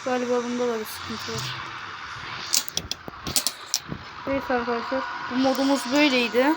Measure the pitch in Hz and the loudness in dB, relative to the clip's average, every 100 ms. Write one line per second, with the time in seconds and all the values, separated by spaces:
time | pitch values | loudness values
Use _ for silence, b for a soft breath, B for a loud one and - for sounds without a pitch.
0 | 262 254 240 247 240 240 247 226 220 - | 0 0 2 0 0 0 0 0 -4 -8
1 | - 220 - 226 - - - - - - | -8 -6 -4 -4 -4 -6 -8 -10 -10 -10
2 | - - - - - - - - - - | -10 -10 -8 -8 0 0 0 -6 -6 -10
3 | - - - - - - - - - - | -10 -10 -2 0 0 -6 -6 -4 -4 -12
4 | - - - 277 - 247 240 233 226 262 | -12 -8 -2 -2 0 0 0 -2 -2 -2
5 | - - - 247 262 262 269 277 240 285 | -2 -6 -2 2 4 4 4 4 4 6
6 | 294 254 240 226 269 | 6 6 4 6 6